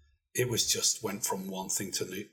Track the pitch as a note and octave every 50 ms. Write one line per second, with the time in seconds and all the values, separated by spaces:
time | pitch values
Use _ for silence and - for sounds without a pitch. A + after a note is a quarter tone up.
0 | _ _ _ _ _ _ - - B2 A#2+ A#2 G2+ - - - - - - - -
1 | - G#2 G2 G2+ - - - F#2+ F#2+ F#2+ F#2+ F#2 F#2+ G2 - - G#2 F#2 - -
2 | - F2 F#2 G2 G#2 -